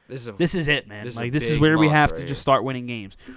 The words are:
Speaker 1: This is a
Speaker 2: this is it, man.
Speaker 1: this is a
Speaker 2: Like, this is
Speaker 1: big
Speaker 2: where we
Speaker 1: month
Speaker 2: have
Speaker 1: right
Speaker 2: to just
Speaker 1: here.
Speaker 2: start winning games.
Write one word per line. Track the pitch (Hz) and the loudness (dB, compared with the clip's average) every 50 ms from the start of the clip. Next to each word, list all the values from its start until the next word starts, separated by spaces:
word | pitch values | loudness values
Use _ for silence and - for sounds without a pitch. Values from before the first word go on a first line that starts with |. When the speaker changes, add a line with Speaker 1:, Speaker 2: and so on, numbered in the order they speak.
| _ - | _ -14
Speaker 1:
This | 131 135 | -14 -12
is | 117 117 | -12 -8
a | |
Speaker 2:
this | 101 95 175 160 - | -4 -2 0 0 0
is | 180 151 143 | 0 0 0
it, | 147 135 - - | 0 0 -2 -8
man. | 104 104 107 | -14 -14 -14
Speaker 1:
this | 123 117 | -12 -8
is | 117 | -6
a | 117 | -6
Speaker 2:
Like, | 123 | -4
this | 131 151 - | -2 -2 0
is | 156 | 0
Speaker 1:
big | 151 143 | 2 4
Speaker 2:
where | 151 156 160 156 | 4 4 6 4
we | 156 151 | 4 4
Speaker 1:
month | 151 151 | 6 4
Speaker 2:
have | 147 139 | 4 4
Speaker 1:
right | - - | 0 -2
Speaker 2:
to | 85 | -8
just | 135 139 - | -8 -8 -4
Speaker 1:
here. | |
Speaker 2:
start | - 147 135 120 110 | 0 2 2 2 2
winning | 135 131 123 123 | -2 -6 -6 -8
games. | 120 120 113 101 95 - - - - - | -8 -8 -10 -10 -12 -16 -18 -20 -20 -20